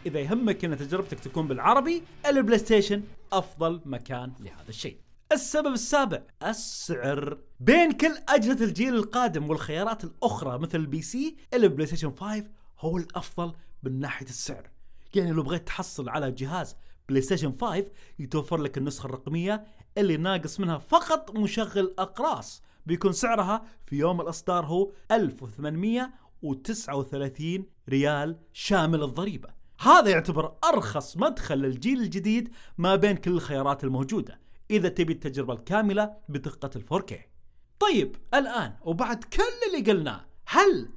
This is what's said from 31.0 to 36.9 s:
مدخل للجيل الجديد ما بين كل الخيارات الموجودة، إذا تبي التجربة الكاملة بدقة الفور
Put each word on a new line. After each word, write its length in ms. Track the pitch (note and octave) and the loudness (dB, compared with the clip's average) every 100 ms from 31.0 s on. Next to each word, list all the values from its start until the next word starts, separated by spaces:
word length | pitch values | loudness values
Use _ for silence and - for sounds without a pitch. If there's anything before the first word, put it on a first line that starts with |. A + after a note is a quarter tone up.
| - D#3+ | -6 0
مدخل 400 | D4 - - C#3 | 0 0 -2 0
للجيل 440 | C3+ B2+ F#3 C4+ | 0 -2 -2 0
الجديد 520 | G3+ F3+ G3 A3+ A#3 - - - | -2 -2 0 0 -2 -10 -12 -2
ما 180 | F3+ G3 | 2 4
بين 220 | G#3 G3 | 4 2
كل 140 | F3+ | 0
الخيارات 520 | F3 D3+ C3+ C#3 C#3 | -2 0 -2 0 0
الموجودة، 560 | C3+ C3 C3+ G#3 A2+ - - - - | -2 -2 -2 -4 -4 -10 -20 -20 0
إذا 180 | G#3 F3 | 2 2
تبي 240 | F#3 E3 | 2 0
التجربة 400 | D#3+ D3+ C3 B2+ | -2 -4 -6 -6
الكاملة 600 | A2+ - G3+ G#3+ G3+ G#3 - - | -6 -2 2 2 2 0 -4 -10
بدقة 400 | C#3+ D3+ - C#3 - | -8 -8 -8 -8 -8
الفور 260 | G#2 | -4